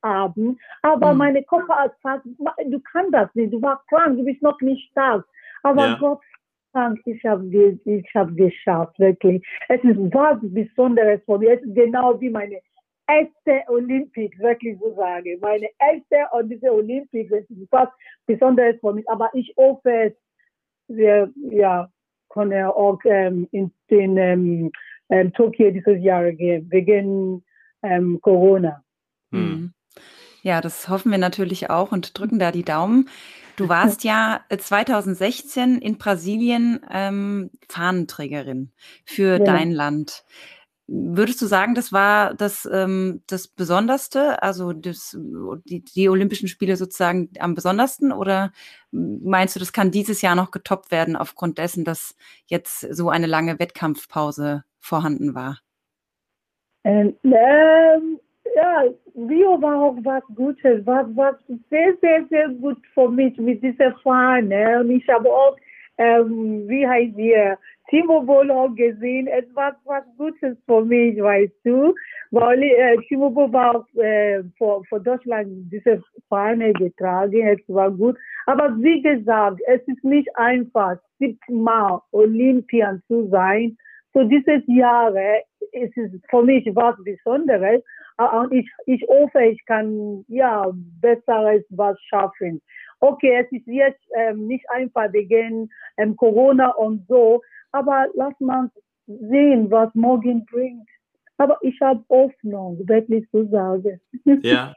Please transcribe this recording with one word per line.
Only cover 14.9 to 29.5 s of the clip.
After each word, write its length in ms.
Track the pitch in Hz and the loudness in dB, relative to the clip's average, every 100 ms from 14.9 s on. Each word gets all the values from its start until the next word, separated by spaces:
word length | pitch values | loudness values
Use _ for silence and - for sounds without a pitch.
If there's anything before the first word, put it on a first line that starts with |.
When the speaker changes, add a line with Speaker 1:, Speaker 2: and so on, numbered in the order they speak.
Speaker 1:
sagen. 440 | 196 185 175 180 180 | -4 -6 -6 -10 -8
Meine 280 | 202 214 208 _ | -4 -4 -6 _
erste 480 | 294 311 _ 294 294 | 0 0 _ 0 0
und 160 | - 220 | -4 -6
diese 240 | 233 254 | -4 0
Olympics, 580 | 220 214 254 277 233 190 | 0 0 -6 -6 -8 -4
es 180 | 208 208 | -6 -6
ist 180 | 202 190 | -20 -2
was 180 | 262 254 _ - - - | 0 0 _ -20 -20 -6
Besonderes 500 | 220 262 254 240 233 | 0 2 4 2 0
für 120 | 214 | -2
mich. 160 | 208 220 | -4 -6
Aber 200 | 220 226 | -4 -4
ich 180 | 262 247 - | -4 -8 2
hoffe, 340 | 262 269 254 | 2 4 -2
es 220 | 233 220 220 _ _ _ _ _ _ _ | 0 0 -4 _ _ _ _ _ _ _
wir, 420 | 220 214 208 196 277 277 | 0 4 4 2 -4 -6
ja, 400 | 214 196 180 180 _ _ _ _ | 0 2 0 -6 _ _ _ _
können 340 | - 208 196 | -6 -2 -2
auch, 340 | 190 190 202 196 | -2 0 0 0
ähm, 440 | 247 202 185 185 180 | 0 0 0 -4 -6
in, 200 | 202 190 _ _ | -6 -8 _ _
in, 280 | 214 196 190 | 2 4 2
ähm, 560 | 185 180 180 170 165 - - - _ | 2 2 0 -2 -6 -8 -20 -20 _
ähm, 240 | 190 185 | 0 0
Tokio 380 | - 226 226 214 | 2 0 4 2
dieses 280 | 190 185 196 | 2 0 2
Jahr 280 | 185 180 175 | 2 2 0
gehen, 380 | 165 175 175 165 | -2 -2 -2 0
wegen, 720 | 185 180 208 196 196 190 185 _ _ _ _ | -2 2 0 0 -4 -4 -8 _ _ _ _
ähm, 380 | 202 180 180 170 | -4 -2 0 0
Corona. 600 | 214 185 185 196 170 147 _ _ _ _ _ | 2 4 6 4 0 -6 _ _ _ _ _
Speaker 2:
Hm. 80 | 190 | -6
Speaker 3:
Mhm. 340 | 175 | -4